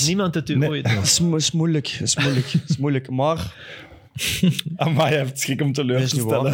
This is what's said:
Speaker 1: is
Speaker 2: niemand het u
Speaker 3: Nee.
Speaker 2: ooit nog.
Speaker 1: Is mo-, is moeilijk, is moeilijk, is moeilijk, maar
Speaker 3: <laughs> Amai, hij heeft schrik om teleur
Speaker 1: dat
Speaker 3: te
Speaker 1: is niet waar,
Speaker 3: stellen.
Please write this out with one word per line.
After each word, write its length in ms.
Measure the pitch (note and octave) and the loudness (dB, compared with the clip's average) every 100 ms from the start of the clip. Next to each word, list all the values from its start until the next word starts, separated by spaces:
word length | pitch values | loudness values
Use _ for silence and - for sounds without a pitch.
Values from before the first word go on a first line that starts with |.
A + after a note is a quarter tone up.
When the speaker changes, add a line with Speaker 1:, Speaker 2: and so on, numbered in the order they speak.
Speaker 1:
is 40 | D3 | 2
Speaker 2:
niemand 280 | F#3 F#3+ | 2 0
het 140 | D#3+ - | 0 0
u 60 | C#3+ | 0
Speaker 3:
Nee. 120 | D#3 | 0
Speaker 2:
ooit 240 | D3+ A#2 | 0 0
nog. 80 | A2 | 2
Speaker 1:
Is 180 | G2 - | 2 2
mo-, 160 | E3+ D#3+ | 2 2
is 140 | D3 | 0
moeilijk, 380 | E3 E3 D#3 C#3+ | 0 2 0 -2
is 280 | - G#2+ - | -4 -2 0
moeilijk, 360 | C3+ C3 B2+ E3 - | 0 0 0 -2 0
is 80 | D3+ | -2
moeilijk, 340 | C#3+ C3+ C3+ | 0 -2 -2
maar 440 | B2+ C#3+ E3 - - - - - - - | -2 0 -2 -6 -12 -16 -18 -18 -20 -18
Speaker 3:
<laughs> 640 | - - - F#3 C3+ - E3 | -8 -4 2 2 2 -2 -2
Amai, 320 | C#3+ D3 D3+ | 0 2 4
hij 100 | D3 | 2
heeft 200 | C3+ - | 0 -4
schrik 200 | - C3 | -4 0
om 120 | D3 | 0
teleur 260 | C3+ C3 B2+ | 0 0 2
Speaker 1:
dat 100 | B2+ | 0
Speaker 3:
te 80 | C3+ | 0
Speaker 1:
is 60 | |
niet 80 | A2+ | 0
waar, 80 | A2+ | 2
Speaker 3:
stellen. 140 | C3+ | 2